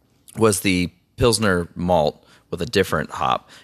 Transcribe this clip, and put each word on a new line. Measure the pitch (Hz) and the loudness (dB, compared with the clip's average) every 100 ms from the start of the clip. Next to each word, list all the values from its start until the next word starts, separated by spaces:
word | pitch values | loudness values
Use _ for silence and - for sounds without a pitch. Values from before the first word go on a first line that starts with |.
| _ _ _ - | _ _ _ 0
was | 110 101 | 2 2
the | 101 90 87 _ _ - | 0 0 -2 _ _ 0
Pilsner | 127 110 107 90 85 - | 0 2 0 0 -2 -6
malt | 90 87 73 - _ - - | 0 2 0 -4 _ -20 -14
with | 85 | -10
a | 85 | -2
different | 101 92 80 - | 0 0 -2 -4
hop, | - 64 60 - - | -4 -2 -2 -4 -20